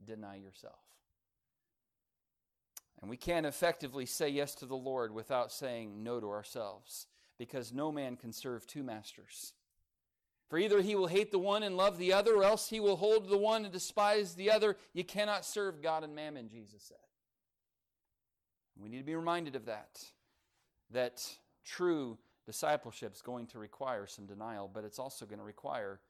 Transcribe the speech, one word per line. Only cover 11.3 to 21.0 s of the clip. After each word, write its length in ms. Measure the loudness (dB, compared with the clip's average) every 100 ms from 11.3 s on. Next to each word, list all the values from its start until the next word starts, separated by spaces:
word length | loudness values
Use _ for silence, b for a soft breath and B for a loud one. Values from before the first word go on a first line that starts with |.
| 2
one 240 | 2 2
and 160 | 2 4
love 220 | 2 4
the 120 | 4
other, 260 | 6 8 8
or 60 |
else 260 | 8 6 2
he 100 | 2
will 180 | 4 6
hold 320 | 6 6 6
the 80 | 4
one 260 | 4 2
and 80 | 0
despise 600 | -6 -4 2 4 4 2
the 160 | 2 4
other. 280 | 6 6 2 B
You 100 | -6
cannot 420 | -4 0 0 0 -2
serve 380 | -2 -2 -2
God 200 | 0 0
and 120 | -2 -8
mammon," 340 | -8 -8 -12
Jesus 320 | -14 -18 -20
said. 160 | -20 -20 _ _ _ _ _ _ _ _ _ _ _ _ _ _ _ _ _ -18
We 140 | -12
need 80 | -10
to 60 |
be 120 | -6 -2
reminded 400 | 0 0 -2 -6
of 100 | -6
that, 460 | -8 -8 -18 -20 _ _ _ _ _ _ _ _
that 480 | 0